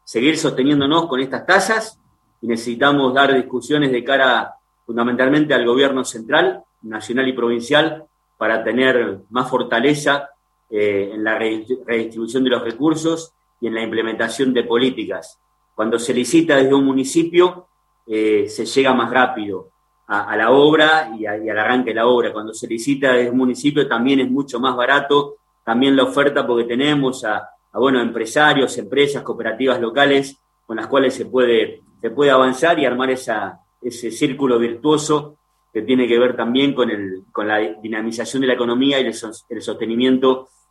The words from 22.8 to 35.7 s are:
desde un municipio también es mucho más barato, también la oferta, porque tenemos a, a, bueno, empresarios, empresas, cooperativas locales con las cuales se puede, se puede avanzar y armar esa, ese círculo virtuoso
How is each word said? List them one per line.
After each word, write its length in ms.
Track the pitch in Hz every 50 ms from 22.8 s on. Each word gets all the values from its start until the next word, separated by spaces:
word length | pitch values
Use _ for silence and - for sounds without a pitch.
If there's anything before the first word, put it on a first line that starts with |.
| - 139 139 135 139 131
desde 180 | 123 123 123 120
un 80 | 120 127
municipio 500 | 131 127 120 - - 147 143 147 131 -
también 320 | 120 117 120 135 139 135
es 100 | 127 123
mucho 300 | 127 139 139 - - 120
más 160 | 131 131 123
barato, 600 | 123 123 127 139 147 - - 143 143 143 - - - _ _ _ _ _
también 320 | 113 117 123 135 139 139
la 60 | 135
oferta, 440 | 123 131 - 143 143 139 - 143 127
porque 180 | 120 120 117 117
tenemos 600 | 117 120 123 143 151 151 143 135 127 120 - 117
a, 240 | 107 104 - - - - _ _ _
a, 60 | - 107
bueno, 220 | 123 135 131 123
empresarios, 760 | 117 117 - 113 110 - - 147 151 151 143 139 127 123 - 123
empresas, 440 | 107 95 127 139 143 143 143 120
cooperativas 580 | 113 - 107 117 113 110 107 - 131 131 120 113
locales 560 | 117 113 113 139 139 139 139 139 139 139 - _ _ _ _ _ _
con 100 | - 113
las 120 | 110 110 110
cuales 260 | 135 139 135 127 123
se 120 | - 104
puede, 560 | 95 120 127 123 120 117 110 104 - - - _ _ _ _
se 100 | - 117
puede 200 | 113 135 147 143
avanzar 480 | 131 131 131 131 127 - 160 170 175 156
y 60 | 139
armar 260 | 123 120 127 131 131
esa, 500 | 131 127 - 120 110 107 101 92 90 - _ _ _ _
ese 300 | - 123 117 - 120 110
círculo 480 | 107 - 147 143 127 135 139 127 120 117
virtuoso 760 | 120 117 - - - 151 156 143 151 - 151 151 147 - - _ _ _ _ _ _ _